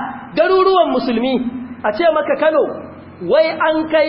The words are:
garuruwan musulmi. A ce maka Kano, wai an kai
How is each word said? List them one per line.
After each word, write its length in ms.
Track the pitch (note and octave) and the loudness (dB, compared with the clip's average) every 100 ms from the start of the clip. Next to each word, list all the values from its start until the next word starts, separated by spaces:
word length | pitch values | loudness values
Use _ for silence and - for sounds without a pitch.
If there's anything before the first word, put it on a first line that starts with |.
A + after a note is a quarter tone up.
| - - - | -6 -10 -6
garuruwan 560 | F3 F4 F#4+ F#4+ F#4 D#4 | 0 2 4 4 4 4
musulmi. 720 | B3+ B3+ A3+ C4 C4 A#3 - - - | 0 0 0 0 0 -2 -6 -10 -6
A 80 | A3 | -4
ce 120 | G#3+ E4+ | 0 2
maka 180 | D#4 D4 C#4 | 2 0 0
Kano, 220 | D#4 D#4 F4+ - - - - - F3 | 2 2 0 -4 -12 -16 -20 -10 0
wai 220 | C#4+ D#4+ | 2 2
an 380 | D#4+ D#4+ D#4 D#4 | 0 0 0 0
kai 180 | D#4 | 0